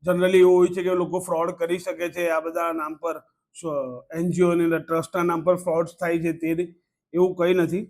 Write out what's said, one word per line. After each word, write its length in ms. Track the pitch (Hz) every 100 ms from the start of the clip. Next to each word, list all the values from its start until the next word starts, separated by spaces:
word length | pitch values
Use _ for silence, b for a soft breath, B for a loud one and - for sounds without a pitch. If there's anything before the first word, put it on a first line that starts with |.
| 165
generally 300 | 175 185 190
એવું 200 | 185 180
હોય 100 | 175
છે 160 | 175
કે 60 | 180
લોકો 300 | 180 170 175
ફ્રોડ 320 | 180 165 170
કરી 260 | 175 170 180
શકે 320 | 180 165 170
છે 200 | 170 170
આ 100 | 160
બધા 320 | 160 170 170
નામ 220 | 165 156 160
પર, 240 | 170 185 _ _ _ -
સ-, 560 | 165 147 131 123 - 160
એન 140 | 175
જી 100 | 160
ઓ 100 | 175
અને 280 | 170 165 165
ટ્રસ્ટના 440 | - 165 160 185
નામ 180 | 175 170
પર 140 | 165 180
ફ્રોડ્સ 360 | 180 165 165 -
થાય 200 | 175 170
છે, 140 | 165
તે 200 | 156 160
રી-, 220 | 165 175 - _ _ _
એવું 220 | 165 180 180
કંઈ 180 | 170
નથી. 260 | 185 165 175 220